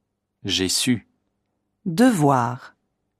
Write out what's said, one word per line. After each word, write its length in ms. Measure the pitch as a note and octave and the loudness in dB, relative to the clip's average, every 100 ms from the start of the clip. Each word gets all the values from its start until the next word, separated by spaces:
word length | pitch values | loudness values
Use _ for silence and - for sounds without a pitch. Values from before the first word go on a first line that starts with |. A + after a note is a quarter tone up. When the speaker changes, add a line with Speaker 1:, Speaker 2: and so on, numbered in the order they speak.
| _ _ _ _ | _ _ _ _
Speaker 1:
J'ai 260 | G2 F#2 F#2 | -6 -4 -2
su. 360 | - C3+ A2+ - _ _ _ _ _ _ _ | -2 -2 -4 -6 _ _ _ _ _ _ _
Speaker 2:
Devoir. 960 | F#3+ D#3+ B3+ F#3+ D3 C3 A#2 B2 - _ _ _ _ | -4 2 2 4 2 2 0 -6 -14 _ _ _ _